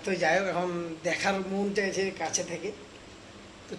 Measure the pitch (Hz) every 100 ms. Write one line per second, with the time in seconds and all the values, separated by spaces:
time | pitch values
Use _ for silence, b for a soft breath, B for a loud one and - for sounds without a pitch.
0 | 202 180 160 180 196 170 180 175 170 160
1 | 170 - 196 190 190 196 202 202 196 180
2 | 190 180 156 - 175 170 185 - - -
3 | - - - - - - -